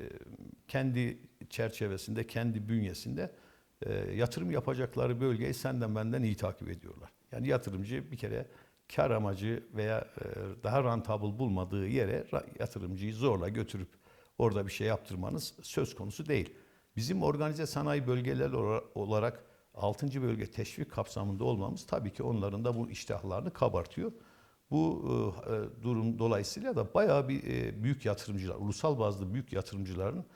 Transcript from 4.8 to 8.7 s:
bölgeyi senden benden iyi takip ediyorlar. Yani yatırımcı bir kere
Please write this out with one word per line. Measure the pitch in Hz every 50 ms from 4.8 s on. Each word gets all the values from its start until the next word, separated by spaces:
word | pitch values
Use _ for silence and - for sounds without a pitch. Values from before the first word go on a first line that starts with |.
| 127 117 - 131 123 123 123 117
bölgeyi | 131 131 120 107 120 135 131
senden | - - 135 131 123 117 110 107
benden | 110 107 113 120 135 123
iyi | 110 101
takip | - - 95 92 - - 85
ediyorlar. | 87 85 - 90 85 - - - - _ _ - 131
Yani | 120 120 135
yatırımcı | 139 127 - 110 98 92 101 104 120 135 139 147
bir | 151
kere | 120 - 104 110 117 127 - - - - -